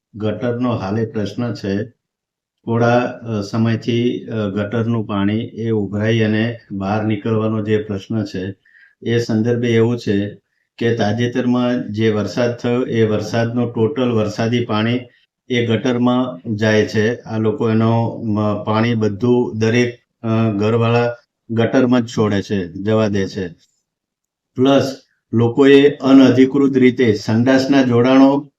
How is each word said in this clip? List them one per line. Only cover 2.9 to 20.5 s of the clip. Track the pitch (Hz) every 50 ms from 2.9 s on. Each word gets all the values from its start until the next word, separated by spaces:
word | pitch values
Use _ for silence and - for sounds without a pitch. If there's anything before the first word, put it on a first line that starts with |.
| 120 123
અ, | 123 120 - - 117 113 113 104
સમયથી, | 98 - - 113 110 117 113 110 - 123 117 117 120 123 107 92 -
અ, | - 113 110 107 104
ગટરનું | 95 104 104 104 - 113 110 113 117 117 104
પાણી | - 107 98 98 101 107 110 123
એ | 123 - 104 113 113
ઉભરાઈ | 113 107 101 95 101 104 104 113 117 113
અને | 110 107 107 107 110 117 113 - - _ 104
બહાર | 98 95 95 104 107 107
નીકળવાનો | 110 110 101 - 117 113 107 110 110 110 110 104
જે | 107 107 104
પ્રશ્ન | 98 - 101 95 - - 113 110 104
છે, | - - 95 92 101 101 - _ _ _ - - _ _ _ -
એ | 117 117 117
સંદર્ભે | 117 - 113 110 110 120 120 117 120 117
એવું | 113 113 113 117 120 117
છે | - 107 101 101 101 101 - - _ _ _ _ _ _ _ -
કે | 120 117 107
તાજેતરમાં | - 104 104 107 117 123 120 120 127 120 123 123 123 123 123 123 120 101 101 104
જે | 107 113 113
વરસાદ | 104 104 101 98 - 131 123 120 117
થયો | - - 123 120 123 131
એ | - 113 113 113
વરસાદનું | 104 107 101 - - - 117 117 117 120 123 120 110 -
ટોટલ | 117 110 110 - 127 127 123 117
વરસાદી | 110 107 101 101 - 113 113 120 120 117
પાણી | - 113 107 107 117 120 123 123 - _ _ _ _ _ _ _ _
એ | 123 120 113
ગટરમાં | 110 113 110 101 127 123 120 123 123 123 127 127 127 - - - 117 107
જાય | 101 113 110 107 107 104
છે. | - - 113 104 110 123
આ | - - - 110 110
લોકો | 110 110 104 - 120 113
એનો, | 110 110 117 113 113 117 117 110 - - - 113 104 104
અ, | 107 104 101 95 -
પાણી | 110 107 110 113 120 120
બધું | 110 107 104 101 101 120 123 123 123 120 - - 110
દરેક, | 110 113 113 123 123 120 120 - _ _ _ _ -
અ, | 113 113 113 113 113